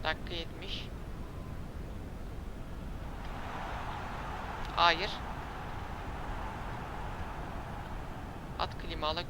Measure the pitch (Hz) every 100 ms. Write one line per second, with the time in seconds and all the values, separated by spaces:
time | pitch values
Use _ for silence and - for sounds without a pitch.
0 | 156 160 - 170 160 - 160 - - -
1 | - - - - - - - - - -
2 | - - - - - - - - - -
3 | - - - - - - - - - -
4 | - - - - - - - - 170 165
5 | 208 - - - - - - - - -
6 | - - - - - - - - - -
7 | - - - - - - - - - -
8 | - - - - - - - - - 165
9 | 151 160 175